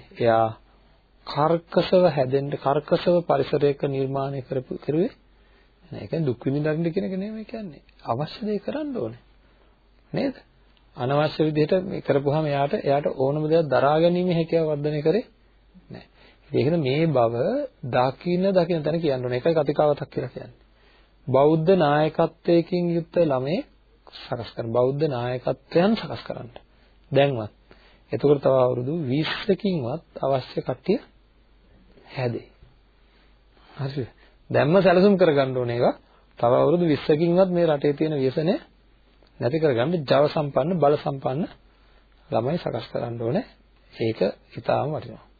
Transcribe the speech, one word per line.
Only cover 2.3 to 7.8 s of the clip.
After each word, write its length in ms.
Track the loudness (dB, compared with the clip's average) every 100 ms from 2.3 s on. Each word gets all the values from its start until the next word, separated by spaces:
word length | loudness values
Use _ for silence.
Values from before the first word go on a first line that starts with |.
| 0 -2
කර්කශව 640 | -4 0 -2 0 0 2 2
පරිසරයක 600 | 2 0 0 0 0 0 -4
නිර්මාණය 560 | -2 -4 -4 -6 -8
කරපු, 360 | -6 -8 -6 -8
කරුවේ. 340 | -4 -2 -2 -4 _ _ _ _ _ _
නෑ, 140 | _ -14
ඒ 100 | -6
කියන්නේ 200 | -2 -2
දුක් 120 | -2
විඳින්න 240 | -2 -2 -2 -2 -2
කියන 200 | -4 -4
එක 100 | -6
නෙමෙයි 300 | -8 -10 -12
කියන්නේ. 360 | -14 -14 -18